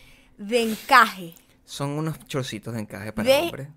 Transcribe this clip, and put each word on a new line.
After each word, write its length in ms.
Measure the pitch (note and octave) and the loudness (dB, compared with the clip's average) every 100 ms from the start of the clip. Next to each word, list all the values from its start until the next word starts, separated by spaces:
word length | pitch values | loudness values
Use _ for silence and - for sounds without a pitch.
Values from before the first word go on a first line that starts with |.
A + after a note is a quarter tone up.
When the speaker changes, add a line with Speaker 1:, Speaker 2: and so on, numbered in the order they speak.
| - - _ - | -20 -20 _ -16
Speaker 1:
de 260 | G3+ A#3+ | -2 0
encaje. 720 | A3+ G#3+ - A#3 A3 F#3+ E3 - _ _ - | 0 -2 6 6 6 2 -14 -16 _ _ -16
Speaker 2:
Son 240 | - C#3+ | -6 -4
unos 280 | D3 D#3+ D3+ - | -2 -4 -6 -6
chorcitos 480 | C#3+ C3 G#2+ - | -6 -4 -8 -8
de 60 | A#2 | -8
encaje 320 | G#2+ G2 G#2+ | -8 -10 -10
para 180 | A3 A#3 | -4 4
Speaker 1:
De 80 | C#4 | 4
Speaker 2:
hombre. 260 | E4+ - D3 | 4 -6 -12